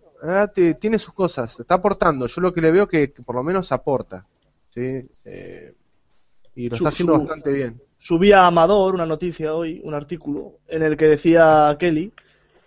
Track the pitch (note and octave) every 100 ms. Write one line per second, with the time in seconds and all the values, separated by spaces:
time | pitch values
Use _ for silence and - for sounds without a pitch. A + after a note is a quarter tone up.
0 | _ _ D3+ F#3+ G#3 G3 F3 D#3 G#3+ A3
1 | - - F3+ D3+ A#2 - A#2+ F3+ G3+ G3
2 | F3+ C#3+ B2 - F3+ F3 D#3+ F3 G3+ E3
3 | C#3+ - B2 B2 C#3 F#3+ F3+ B2+ - B2+
4 | A2 F#2 - _ _ _ _ - B2+ C3
5 | B2 _ G#2 F#2 F2+ F2+ - _ _ _
6 | _ _ _ _ _ - A#2+ A#2 D#3+ D3
7 | F3 D#3 D3 D#3 C#3+ C#3 B2+ A2+ _ _
8 | - E3 G3+ G3 F3+ E3+ E3 G#3 F#3+ F#3+
9 | E3 D#3 F3+ D#3+ D#3 D#3 E3+ D#3+ - D3
10 | D3 E3+ - D3 - _ - D#3+ D#3 D3
11 | D#3 D3 E3+ E3 D#3+ D#3 D3+ D3 F3 D#3
12 | F#3+ _ _ _ _ _